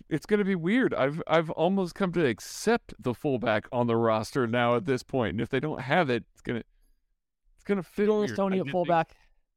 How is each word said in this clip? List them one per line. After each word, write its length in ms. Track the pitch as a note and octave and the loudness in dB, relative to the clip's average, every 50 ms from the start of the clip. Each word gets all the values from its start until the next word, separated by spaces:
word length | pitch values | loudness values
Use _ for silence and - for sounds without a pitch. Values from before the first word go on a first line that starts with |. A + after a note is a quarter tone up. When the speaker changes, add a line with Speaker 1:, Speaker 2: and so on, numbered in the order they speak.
| - - | -8 -6
Speaker 1:
it's 180 | D#3 D3 - | -6 -4 -2
gonna 180 | - G#3+ G#3 G3+ | 0 0 2 2
be 120 | F#3+ G3 | 0 0
weird. 380 | F3 D#3 F3 G#3+ C4 B3 D#3 - | 0 0 0 2 2 2 2 0
I've, 280 | - C3 C#3 D3 E3 - - | 0 0 0 -2 -4 -2 0
I've 220 | D#3 E3 E3 D#3 | 2 2 2 0
almost 440 | - - D#3 F3+ G3 G3 F#3 E3 - | -2 0 0 0 0 0 -2 -4 -2
come 160 | - G3 F3+ | -2 -2 0
to 140 | D#3+ F3+ E3 | 0 2 2
accept 680 | B2+ G#2+ - - - - - - G#3 A#3 A#3 _ - - - | 2 0 -2 -6 -14 -14 -4 0 0 0 0 _ -8 -16 -8
the 160 | - B2+ A#2 | -4 -4 -4
fullback 540 | - - D3+ C3 A#2 G#2 A#2+ G#2+ G#2+ - - | -2 -2 -2 -2 0 2 2 2 0 0 -2
on 160 | - A#2+ B2 | -2 0 2
the 100 | A#2 A#2 | 2 2
roster 520 | A2+ A#2 A2+ A2 A2 A2 - - C#3+ B2 A2+ | 4 4 4 2 2 0 -2 -2 0 0 2
now 260 | A2+ B2 A#2+ A#2+ A#2+ | 2 2 2 2 2
at 100 | A#2+ G2 | 2 0
this 200 | C3+ C3 B2 - | 0 -2 -2 -4
point, 300 | - - C3+ A#2 F#2+ E2 | -4 -2 -2 0 0 -2
and 60 | A2 | -2
if 80 | A#2 - | -4 -2
they 120 | - C3 | -2 -2
don't 200 | C#3+ D#3 - - | -2 -4 -6 -6
have 300 | C3+ C3 C#3+ F3+ E3+ C3 | -4 0 0 2 2 2
it, 140 | A#2+ A2+ - _ | 0 -2 -4 _
it's 100 | _ _ | _ _
gonna, 220 | - - B2 A2+ - _ _ _ _ _ _ _ _ _ _ _ _ _ _ _ _ _ _ | -8 -6 -6 -6 -8 _ _ _ _ _ _ _ _ _ _ _ _ _ _ _ _ _ _
it's 80 | _ _ | _ _
gonna 200 | - G3+ G3 E3 | -2 -2 -2 -4
fit 240 | - - - G#3 G#3 | -4 -2 0 2 2
Speaker 2:
Kadarius 100 | G#3+ G#3+ | 2 2
Speaker 1:
weird. 180 | G#3 C3+ G#2+ | 0 -2 -2
Speaker 2:
Toney 200 | G3+ G3 G3 F#3+ | -2 -2 0 0
Speaker 1:
I 20 | F#3+ | -2
Speaker 2:
at 60 | F3 | -2
Speaker 1:
did 0 | |
think 80 | C3+ | -2
Speaker 2:
fullback. 440 | D#3 F3+ F3 D#3+ E3+ E3+ F3 - - _ _ _ _ _ _ _ _ | -2 -2 0 2 2 0 0 -2 -6 _ _ _ _ _ _ _ _